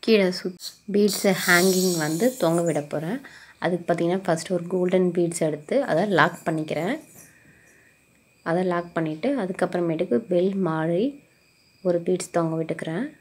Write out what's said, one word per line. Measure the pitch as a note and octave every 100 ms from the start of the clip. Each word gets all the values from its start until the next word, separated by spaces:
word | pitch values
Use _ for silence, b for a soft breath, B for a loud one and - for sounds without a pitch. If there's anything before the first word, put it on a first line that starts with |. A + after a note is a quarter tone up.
கீழே | - A3 F#3 F#3
சுத்-, | F#3 F3+ - - -
பீட்ஸு | G3+ G#3 F#3+ G3+ F3+
ஹேங்கிங் | - F3 F#3+ F#3 F#3 E3+
வந்து | D3+ D#3+ A#3+ B3+
தொங்க | E3 E3+ E3+
விட | D3 D3
போகிறேன். | D3 D#3+ B3+ B B B B
அதுக்கு | D#3+ F3 F3
பார்த்தீங்கன்னா | E3+ E3+ F#3
ஃபஸ்ட்டு | G3 E3 -
ஒரு | F3 E3+
கோல்டன் | F3+ F3+ F#3+ F3+ F3
பீட்ஸ் | E3+ E3+ D#3+
எடுத்து | D3+ D3+ A#3+ C#4
அதை | D#3 G3+ F3
லாக் | D#3+ E3+ -
பண்ணிக்கிறேன். | D#3 D#3 D#3 E3+ D#4 - B B B B B B B B B B _ _ _ F3
அதை | E3+ F#3
லாக் | F3 F3 -
பண்ணிவிட்டு | D#3+ D#3 A#3+ C#4
அதுக்கப்புறமேட்டுக்கு | F#3 F#3 F3 F3+ E3+ D#3+ F3 A#3+ -
பெல் | F3 F#3+ G3 F3+
மாதிரி | D#3+ D#3+ E3+ B3+ C#4+ b b b _ _ _
ஒரு | F#3 F3 E3+
பீட்ஸ் | F3+ - F3
தொங்க | E3 D#3+
விட்டுக்கிறேன். | E3 E3 - E3 C#4+ -